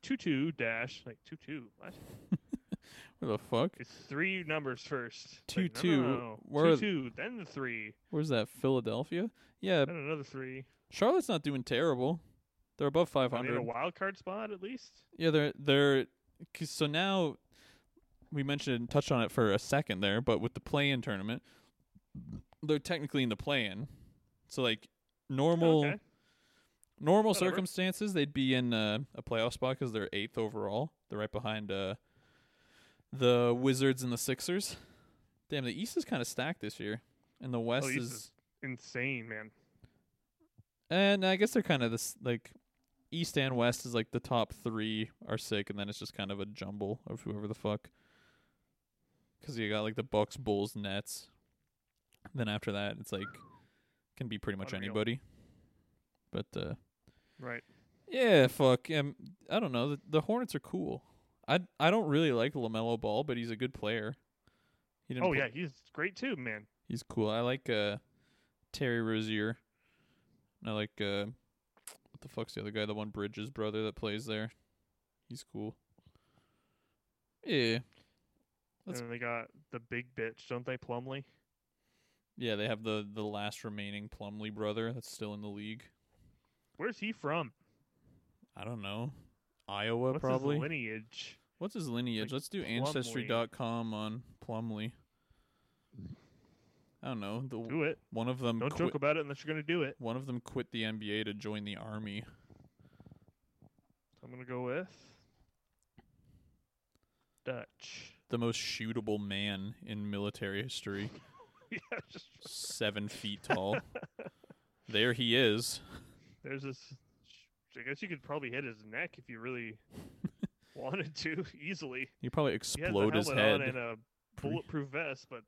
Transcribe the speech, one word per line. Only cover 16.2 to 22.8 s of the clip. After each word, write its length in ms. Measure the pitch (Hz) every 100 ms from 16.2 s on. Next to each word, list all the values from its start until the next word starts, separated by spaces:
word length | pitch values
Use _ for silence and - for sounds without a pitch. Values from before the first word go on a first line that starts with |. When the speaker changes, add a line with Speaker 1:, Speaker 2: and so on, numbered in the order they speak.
| _ - 165
Speaker 2:
'cause, 200 | - 151
so 160 | - 151
now 480 | 156 190 196 160 - _ _ - - _ _ _ _ -
we 100 | 151
mentioned, 480 | 139 143 139 120 120
touched 220 | 147 -
on 100 | 131
it 100 | 110
for 200 | - 113
a 60 | 98
second 400 | - 139 - 95
there, 180 | 98 104
but 200 | 127 107
with 140 | 113 -
the 40 |
play-in 440 | - 147 143 131
tournament, 400 | 113 101 101 127 - - _ _ _ - _ - 120 95 - -
they're 160 | 151
technically 420 | 151